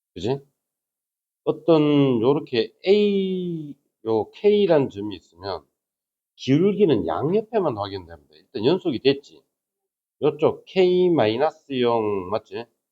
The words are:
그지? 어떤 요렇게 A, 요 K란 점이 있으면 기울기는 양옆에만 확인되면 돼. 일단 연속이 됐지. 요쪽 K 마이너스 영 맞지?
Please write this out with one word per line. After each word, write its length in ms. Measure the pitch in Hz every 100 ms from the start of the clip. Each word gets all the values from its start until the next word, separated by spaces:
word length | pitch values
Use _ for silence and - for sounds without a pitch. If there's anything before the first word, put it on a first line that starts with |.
| _
그지? 260 | - 95 139 - _ _ _ _ _ _ _ _ _
어떤 760 | - 156 - 160 147 147 139 123
요렇게 540 | 117 151 156 120 107 _ 180
A, 880 | 208 208 202 190 185 180 170 151 139 _ _ 110
요 240 | 113 101
K란 600 | - 208 208 196 160 123
점이 260 | 101 104 92
있으면 480 | - 85 98 87 - _ _ _ _ _ _ -
기울기는 720 | - 143 190 185 196 117 82
양옆에만 680 | 82 135 202 220 233 170 110
확인되면 520 | 101 95 85 82 71
돼. 80 | 76
일단 280 | _ 123
연속이 360 | 110 185 185 117
됐지. 420 | 131 139 - 78 _ _ _ _ _ _ _ _
요쪽 420 | 151 147 147 - -
K 440 | 185 180 180 180
마이너스 680 | 160 107 113 151 - - 131
영 500 | 120 117 107 101 90
맞지? 360 | 110 - 101 - _ _